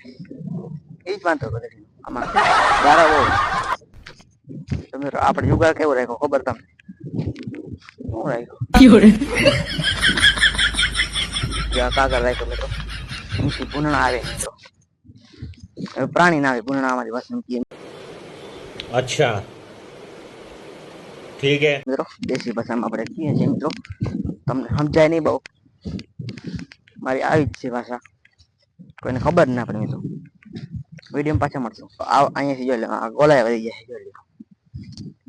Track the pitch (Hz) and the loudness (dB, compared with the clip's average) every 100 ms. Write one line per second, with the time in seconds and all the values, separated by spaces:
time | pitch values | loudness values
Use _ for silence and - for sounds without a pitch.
0 | - - - - - - - - - - | -20 -18 -18 -14 -10 -10 -10 -16 -18 -16
1 | - 415 - 302 113 113 117 - - _ | -10 -4 -2 -2 -2 -6 -10 -18 -20 _
2 | - 254 - - - - - - 143 156 | -10 -6 -2 2 4 4 4 4 6 8
3 | 156 151 - - - - - - - - | 8 6 4 2 0 -2 -4 -6 -8 -20
4 | - - - _ - - - - - 269 | -20 -20 -20 _ -16 -14 -6 -6 -6 -6
5 | 277 - - - 127 - 160 160 156 127 | -4 0 2 2 4 6 4 4 2 2
6 | 120 120 143 139 131 117 - _ - - | 0 -2 0 0 0 -6 -10 _ -20 -16
7 | - - - - - - - - - - | -8 -4 -4 -6 -10 -10 -12 -14 -16 -14
8 | - 330 151 120 120 - - 214 254 208 | -8 -6 -2 -4 -6 -10 -2 8 10 12
9 | 214 - 285 - 554 - - - 1077 1077 | 10 8 2 2 2 2 -2 -2 -2 0
10 | 1077 - 1077 1077 1077 1077 - - - - | 0 4 2 4 2 2 0 0 -2 -2
11 | - - - - - - - 127 123 127 | -2 -2 -4 -4 -4 -4 -2 0 0 2
12 | 135 127 123 120 117 113 135 - - - | 2 2 2 0 -4 -6 -6 -8 -8 -10
13 | - - - - 143 - 127 143 151 139 | -10 -12 -6 -2 -2 -2 -6 -2 0 2
14 | 127 123 - - - - - _ _ _ | 2 0 -4 -6 -8 -10 -20 _ _ _
15 | - - - - - - - - - 131 | -20 -20 -20 -16 -16 -16 -18 -12 -10 -6
16 | 131 151 175 156 139 123 113 139 131 127 | -2 4 4 4 2 0 -2 -2 0 -2
17 | 113 117 - 120 - 120 - - - - | -4 -8 -6 -10 -6 -6 -6 -10 -18 -18
18 | - - - - - - - - - 120 | -18 -18 -18 -18 -18 -16 -16 -14 -2 -2
19 | 123 - 131 104 - - - - - - | 0 2 2 0 -8 -16 -20 -20 -20 -20
20 | - - - - - - - - - - | -20 -18 -20 -20 -20 -20 -20 -18 -20 -20
21 | - - - - 139 143 151 143 131 135 | -20 -18 -18 -4 0 4 2 2 -2 -4
22 | 165 - - 127 123 113 113 117 113 110 | -4 -8 -4 -4 -4 -6 -4 -4 -2 -4
23 | 113 - 151 - - - - - - - | -6 -6 -2 2 2 0 -2 -6 -12 -8
24 | - - - - - 127 117 151 151 156 | -6 -4 -6 -6 -4 -4 -2 -2 2 4
25 | 156 165 147 131 - _ _ _ - - | 4 4 0 -2 -6 _ _ _ -10 -10
26 | - - - - - - - - _ - | -12 -14 -12 -10 -10 -10 -12 -18 _ -10
27 | 131 131 139 156 143 - 131 120 117 123 | -4 -2 2 2 2 -4 -8 -8 -8 -12
28 | - _ _ _ _ _ _ _ - - | -14 _ _ _ _ _ _ _ -20 -10
29 | 123 127 139 170 139 123 113 107 104 - | -6 0 2 4 4 2 -2 -4 -4 -6
30 | - - - _ - - - - - - | -8 -10 -16 _ -16 -14 -12 -12 -14 -20
31 | - 139 147 151 143 143 117 - - - | -8 -4 -2 -2 -2 -4 -8 -10 -20 -10
32 | - 127 147 - 139 131 127 120 107 107 | 2 4 4 2 -2 -2 0 0 -2 -4
33 | 113 120 151 139 113 117 113 - - 117 | -4 4 6 6 4 0 -4 -10 -16 -18
34 | 98 - _ _ - _ _ - - - | -18 -20 _ _ -20 _ _ -14 -14 -14
35 | - - | -16 -16